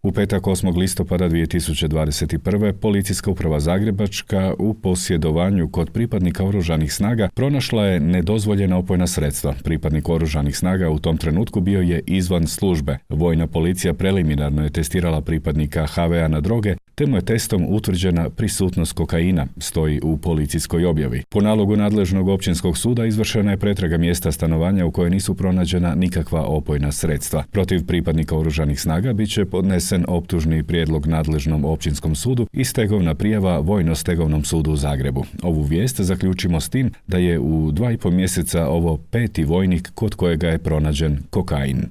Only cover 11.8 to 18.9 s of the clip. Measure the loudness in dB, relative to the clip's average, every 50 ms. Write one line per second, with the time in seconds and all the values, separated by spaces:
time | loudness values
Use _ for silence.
11.8 | 2 2 0 0 0 0 0 0 0 0 0 0 0 -2 -2 -2 0 0 0 0
12.8 | 0 -2 -4 -6 _ _ -2 0 2 2 2 2 0 0 0 0 0 0 0 0
13.8 | -2 -2 -2 0 0 0 2 2 2 2 0 0 0 0 0 0 0 0 -2 -2
14.8 | -4 0 -2 0 0 0 0 -2 -2 -2 -4 -2 -2 -2 0 0 -2 -2 -2 -2
15.8 | -2 -2 -2 0 0 2 2 2 2 2 0 0 0 0 0 0 0 -2 -2 -4
16.8 | _ -16 _ -2 0 0 0 0 0 0 -2 -2 0 0 0 0 0 2 0 0
17.8 | 0 0 0 0 2 2 2 2 0 -2 -2 -2 -4 -2 0 0 -2 0 0 0
18.8 | -2 -2